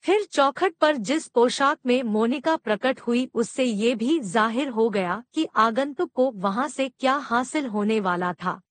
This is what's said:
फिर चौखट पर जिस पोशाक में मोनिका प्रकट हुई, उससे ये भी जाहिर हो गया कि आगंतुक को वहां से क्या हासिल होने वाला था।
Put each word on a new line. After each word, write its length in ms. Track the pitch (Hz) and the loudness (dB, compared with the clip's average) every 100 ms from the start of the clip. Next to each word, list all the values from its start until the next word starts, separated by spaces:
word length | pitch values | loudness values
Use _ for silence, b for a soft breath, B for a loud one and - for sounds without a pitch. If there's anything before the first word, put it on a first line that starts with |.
फिर 220 | - 403 403 | 2 0 0
चौखट 500 | - 277 - 370 330 | 2 2 2 -2 2
पर 200 | 302 302 | 0 2
जिस 320 | 190 311 - | 0 -2 0
पोशाक 520 | - 240 - 277 311 254 | 2 2 2 0 0 0
में 180 | 247 | 0
मोनिका 520 | 247 208 226 277 285 320 | 0 0 0 0 0 -2
प्रकट 440 | - 208 254 262 | -2 -2 -2 -2
हुई, 320 | - 240 254 | -2 0 0
उससे 300 | - 233 - | -2 -4 0
ये 320 | 254 202 226 240 | 0 2 0 0
भी 240 | 233 330 | 0 0
जाहिर 500 | 214 220 214 226 285 | 0 0 2 0 -4
हो 200 | 220 226 | 0 0
गया 340 | 208 180 190 247 | 0 -2 -4 -6
कि 120 | - 320 | -4 -4
आगंतुक 680 | - 220 226 285 285 349 | 2 2 2 -4 -2 -6
को 200 | - 262 | 0 0
वहां 380 | 214 190 196 285 | 0 -4 -2 -4
से 200 | - 269 | -4 -6
क्या 260 | _ 262 269 | _ 0 0
हासिल 500 | 254 233 254 311 269 | 0 -2 0 -4 -4
होने 340 | 208 208 220 | -2 0 0
वाला 340 | 196 175 180 | 0 -2 -2
था। 280 | 175 180 180 _ | -4 -6 -6 _